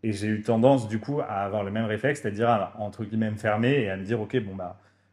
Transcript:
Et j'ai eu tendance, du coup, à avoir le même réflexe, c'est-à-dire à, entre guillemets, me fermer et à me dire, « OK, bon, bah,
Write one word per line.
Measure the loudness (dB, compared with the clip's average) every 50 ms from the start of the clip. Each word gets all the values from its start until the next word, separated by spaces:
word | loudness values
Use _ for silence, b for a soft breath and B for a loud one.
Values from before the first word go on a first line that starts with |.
| -2
Et | -4 -4
j'ai | -2 -2 -2
eu | -2 -2 0
tendance, | 0 2 6 8 6 6 6 2 -2
du | -4 -4
coup, | -4 -2 -4 -4
à | -2 -2 -2 -2 -2
avoir | -2 -2 -2 -2
le | -2
même | -2 -2 -2
réflexe, | -2 -2 0 0 -2 -2 0 -4
c'est-à-dire | -6 -2 0 2 4
à, | 4 2 2 -2 -6 -8
entre | -8 -8 -6 -8 -10
guillemets, | -4 -2 -2 -2 -2
me | -2
fermer | 0 0 2 2 4 4 4 4 2 2
et | 0
à | -4 -6
me | -4
dire, « | -4 -4 -4 -4
OK, | -2 -2 -2 -2
bon, | -2 -8
bah, | -8 -10 -10 -12 -14 _ _ _ _ _ _